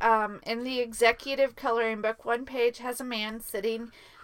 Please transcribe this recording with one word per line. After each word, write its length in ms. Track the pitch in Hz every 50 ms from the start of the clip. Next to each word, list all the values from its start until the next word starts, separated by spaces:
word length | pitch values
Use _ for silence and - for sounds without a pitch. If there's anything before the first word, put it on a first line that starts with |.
um, 400 | - 226 226 220 214 202 202 - -
in 200 | - 233 233 247
the 160 | 262 262 247
executive 760 | 247 233 226 - 240 226 233 - - 277 277 269 269 262 233
coloring 460 | - - 269 233 233 233 226 220 208
book, 240 | 208 214 226 - -
one 200 | 226 233 233 269
page 340 | 262 262 254 233 247 240 -
has 200 | 240 254 247 -
a 60 | 254
man 340 | 247 240 214 214 214 220 233
sitting 520 | - - - 196 190 226 226 226 233 233 - - - - - -